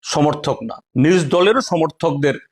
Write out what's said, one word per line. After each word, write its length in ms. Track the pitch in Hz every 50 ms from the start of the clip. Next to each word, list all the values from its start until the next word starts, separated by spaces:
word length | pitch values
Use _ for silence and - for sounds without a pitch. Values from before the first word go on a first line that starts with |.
| _
সমর্থক 540 | - - 156 147 151 143 147 - 151 131 - 117 113
না, 60 | - - _ _ _
নিজ 240 | 131 127 156 185 185 160 135
দলেরও 320 | 175 175 180 202 226 262 240 -
সমর্থকদের 640 | 180 170 160 160 - _ - 165 147 143 143 143 127 - - _